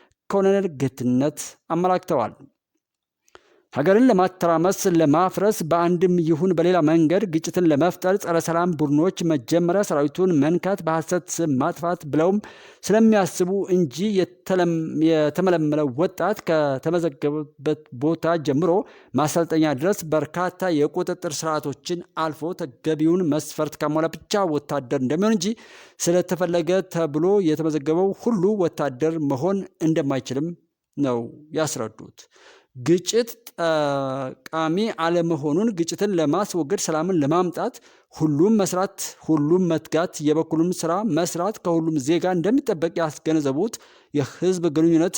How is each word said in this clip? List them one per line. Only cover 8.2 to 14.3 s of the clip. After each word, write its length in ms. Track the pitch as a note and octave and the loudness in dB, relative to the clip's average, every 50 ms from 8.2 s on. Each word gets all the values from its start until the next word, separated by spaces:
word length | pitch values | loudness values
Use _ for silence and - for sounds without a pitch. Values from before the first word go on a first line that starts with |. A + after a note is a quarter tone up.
| - - E3+ E3 | 0 0 -2 0
ሰላም 300 | - F3 E3 E3+ F3 F3+ | 0 0 -2 0 0 0
ቡድኖች 460 | E3+ C#3+ D3+ C#3 D3 D3 E3 F#3+ F#3 - - | 0 -2 0 2 2 2 2 0 -2 -2 -2
መጀመሪያ 580 | E3 D#3+ C#3 A#2 - D#3 E3+ F3 E3+ F3 G3 G#3 | -2 -2 -2 0 0 0 2 2 2 2 0 0
ሰራዊቱን 480 | - F3+ C#3+ D3 D3 C#3+ - F#3 F#3+ F3 | 0 0 0 0 0 0 0 0 2 4
መንካት፣ 440 | C#3+ C#3 D#3 F3 E3+ - F3+ G3+ G3 | 2 2 2 0 0 0 -2 -4 -2
በሐሰት 440 | E3+ D#3+ D#3+ E3 D3+ - F3+ F3+ E3+ - | -2 -2 -2 -2 -2 -2 -4 -4 -4 -6
ስም 220 | - - E3+ D#3 C#3 | -4 -4 -2 0 0
ማጥፋት 460 | B2 C#3 E3+ E3+ - E3 E3+ F3+ - - | 0 0 -2 -2 -4 -4 -4 -4 -4 -6
ብለውም 320 | C#3+ B2+ D3 D#3+ F#3 G3 G#3 - - - - - - - _ - | -2 0 2 2 4 2 0 -2 -6 -20 -20 -20 -20 -20 _ -2
ስለሚያስቡ 680 | - F#3+ A3 A3+ A3 G#3+ G#3 F#3+ - - - F#3 F3 G3 G3+ E3+ D#3 | 2 4 6 6 6 6 4 2 0 0 -2 -2 0 0 -2 0 2
እንጂ 280 | F#3 F#3 F3 C#3 - D3+ G3 A3 | 2 2 2 0 -2 -4 -4 0
የተለም-፣ 640 | G#3 F#3+ F3 - | 0 0 0 0